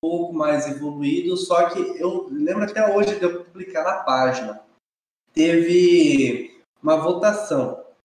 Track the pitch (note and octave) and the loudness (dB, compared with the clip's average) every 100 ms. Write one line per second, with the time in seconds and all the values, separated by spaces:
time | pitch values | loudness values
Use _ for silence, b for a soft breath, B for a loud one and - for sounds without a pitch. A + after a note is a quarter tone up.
0 | E3 E3+ E3+ E3 D3+ D3 C#3+ C3+ D3 C#3+ | -4 -4 -4 -2 0 0 -2 -8 -8 -4
1 | C#3+ E3+ F3 F3+ - F3 E3+ F#3+ - - | -2 -2 -2 -4 0 2 2 0 -6 -4
2 | F3 F3+ - C#3+ D#3 G3+ G3+ A3 G#3+ G3+ | -4 -4 -6 -4 -2 -2 -4 0 2 2
3 | G3+ G3+ F3 F3 - F#3 F3+ D#3+ F3+ - | 0 0 -2 -4 -12 -16 -8 -4 -2 -4
4 | - C3 B2+ - G#2+ G#2 _ _ _ _ | -2 0 0 -2 -6 -12 _ _ _ _
5 | _ _ _ - D#3+ E3+ E3+ F3+ F3+ F3 | _ _ _ 0 2 4 4 4 6 6
6 | D3+ C#3 B2+ A#2+ - - _ _ D3+ D#3 | 6 4 2 -2 -8 -18 _ _ 0 2
7 | D#3 F3 G#3 G#3 - C#3+ B2+ - - _ | 2 2 2 0 -2 -2 -2 -6 -16 _